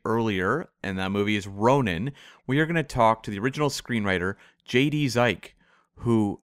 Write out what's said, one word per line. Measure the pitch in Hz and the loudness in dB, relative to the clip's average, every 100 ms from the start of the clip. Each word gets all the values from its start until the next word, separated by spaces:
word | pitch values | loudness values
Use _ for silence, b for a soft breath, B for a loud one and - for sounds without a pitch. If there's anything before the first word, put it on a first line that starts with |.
earlier, | - 113 113 95 95 147 - _ | -2 0 0 0 0 -2 -6 _
and | 98 95 | -6 -4
that | 95 | -2
movie | 101 101 104 | 0 0 0
is | 98 | -4
Ronin. | 101 117 139 113 82 135 b b b - | -2 2 2 2 -2 -6 b b b -2
We | 139 | 0
are | 160 | 0
gonna | 170 | -2
talk | 139 127 110 110 | -2 2 4 2
to | - | -4
the | 98 | -4
original | 127 151 147 | -4 -2 -2
screenwriter, | - - 117 101 90 90 - b b - | -2 -4 -2 0 0 -2 -6 b b -2
J | 123 147 | 2 2
D | 151 139 | 0 0
Zeik, | 113 120 85 - _ _ _ _ - | 2 2 0 -8 _ _ _ _ -6
who, | 120 113 104 - | 2 2 2 -2